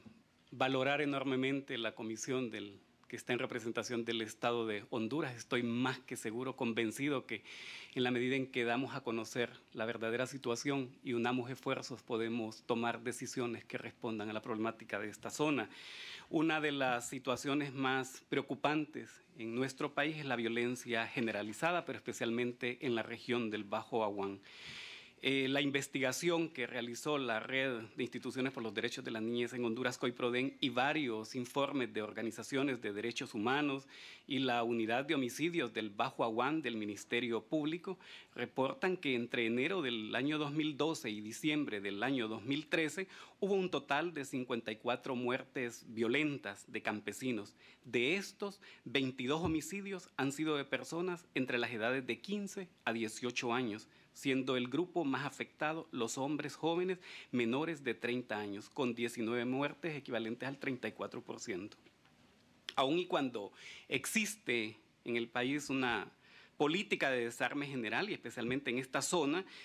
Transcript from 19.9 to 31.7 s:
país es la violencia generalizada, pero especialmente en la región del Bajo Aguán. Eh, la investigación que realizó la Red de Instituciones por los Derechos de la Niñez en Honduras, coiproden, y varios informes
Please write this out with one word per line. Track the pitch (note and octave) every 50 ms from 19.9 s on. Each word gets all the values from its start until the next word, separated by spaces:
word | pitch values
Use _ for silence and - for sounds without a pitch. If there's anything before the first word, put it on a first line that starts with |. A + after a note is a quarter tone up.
| -
país | C#3+ C#3+ D#3 D#3+
es | D3+ C#3+
la | C3+ B2
violencia | A#2+ A2+ A2+ A#2 A#2+ A#2+ B2 B2+ B2 - B2 A#2 A2+ A2+
generalizada, | A2 - C#3 A#2 A2 G#2 G2+ G#2+ G#2+ G#2+ - E3 E3 A#2+ - -
pero | - C3
especialmente | G#2 - B2+ A#2+ - B2 A#2 A#2 A#2+ A#2+ A#2+ B2 - B2+ A#2+ B2 - -
en | B2+ A#2
la | A2+ A2
región | A2+ A#2 A2 - - A#2+ A#2+ A#2 A2
del | G#2+ G#2 G2+
Bajo | G2+ G#2+ A2 G#2+ - B2 A2+ A2
Aguán. | G#2 G#2 G2+ G2 G2 G2 F#2+ - - - - - - - - - - - - - - - -
Eh, | - C3 C3+ C3+ C3+
la | C3 C#3 C#3+
investigación | D3 C#3 C#3 C#3 C3+ - - C#3 C3 B2+ B2+ - E3 F3 E3+ E3 E3 D#3+
que | - - A#2+
realizó | A#2 A#2 B2 A#2 A#2+ A#2+ A#2 - D#3 D3+
la | C#3+ C3 A#2 A2+ A2
Red | A2 B2 C3 C3+ C3+ C3+ B2 A2+ A2+ A2 -
de | - B2+
Instituciones | A#2+ - A#2 - B2+ A#2+ C3+ B2+ C3 C3
por | C3
los | A2+ A2 G2
Derechos | A2+ G#2+ B2 - C3+ B2+
de | B2
la | A#2+ A2
Niñez | A2 A2+ A#2+ A#2+ A#2+ A#2+ B2+
en | B2 A#2+
Honduras, | A#2 A2+ B2+ B2 B2 B2
coiproden, | - - B2+ B2 - B2+ A#2+ A#2+ B2 C3 C3+ C3+ -
y | - C3
varios | A#2+ B2 B2+ C#3+ D#3 D#3+ D3 A#2+ A2 A2 A2 - -
informes | B2+ B2 - - C#3+ C#3 C3+